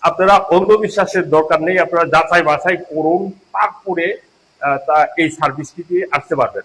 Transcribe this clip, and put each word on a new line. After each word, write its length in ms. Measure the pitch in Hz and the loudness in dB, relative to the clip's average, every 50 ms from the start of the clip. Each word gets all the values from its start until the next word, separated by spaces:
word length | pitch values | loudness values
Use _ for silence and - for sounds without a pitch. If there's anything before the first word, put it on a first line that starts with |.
আপনারা 360 | - 165 - - 185 196 202 | -2 -2 0 2 4 4 4
অন্ধবিশ্বাসের 920 | 185 - - 170 185 196 202 214 214 214 202 - 202 185 - - 185 170 143 | 4 4 4 2 2 4 4 4 4 2 0 -2 -2 -2 0 0 -2 -2 2
দরকার 320 | 151 156 156 156 165 156 | 2 2 2 2 0 0
নেই, 180 | 160 180 185 185 | 0 0 0 0
আপনারা 260 | 165 - 175 170 170 | 0 0 0 0 0
যাচাই 360 | - 156 160 160 - 175 175 | 2 2 0 2 2 2 2
বাছাই 360 | 160 151 151 147 156 185 180 | 2 2 0 0 0 -2 -4
করুন, 540 | - - - 151 160 151 160 175 196 196 196 | -4 -6 -8 -6 -2 -2 0 0 0 -2 -6
তারপরে, 880 | - _ _ _ - 196 214 - - - - 196 175 170 170 185 440 - _ _ _ _ _ _ _ - | -10 _ _ _ -4 -2 -2 -2 -4 -8 -10 -8 -6 -4 -4 -4 -4 -8 _ _ _ _ _ _ _ -6
আহ, 160 | 139 143 139 | -2 -2 -2
তা 300 | 131 - 160 151 151 151 151 - | -2 -2 0 2 2 2 2 0
এই 140 | 170 160 151 | -2 -2 -2
সার্ভিসটিতে 760 | - - 151 139 135 151 139 - - 175 170 - 175 180 180 185 | -2 -2 -4 -4 -4 -4 -12 -12 -12 -14 -8 -4 -4 -4 -2 -2
আসতে 240 | 147 139 - - 165 | -6 -6 -4 -4 -2
পারবেন। 260 | 139 117 - - 98 | -2 -2 -2 -2 -8